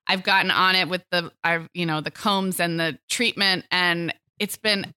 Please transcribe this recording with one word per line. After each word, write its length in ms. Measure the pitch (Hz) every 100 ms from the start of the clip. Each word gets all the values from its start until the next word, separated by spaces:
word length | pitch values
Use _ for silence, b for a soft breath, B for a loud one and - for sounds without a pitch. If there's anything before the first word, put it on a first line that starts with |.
| -
I've 160 | 190
gotten 280 | 190 196 185
on 240 | 107 185 185
it 140 | 160
with 160 | 180 -
the, 200 | 175 170 - 170
I've, 240 | 170 160
you 120 | 175 170
know, 160 | 156
the 100 | 151
combs 480 | - 220 196 190 180
and 180 | 170 165
the 180 | 165 135 -
treatment, 560 | - 233 - 196 180 -
and 420 | 180 180 170 165 - _ -
it's 180 | 208 -
been 340 | 214 202 -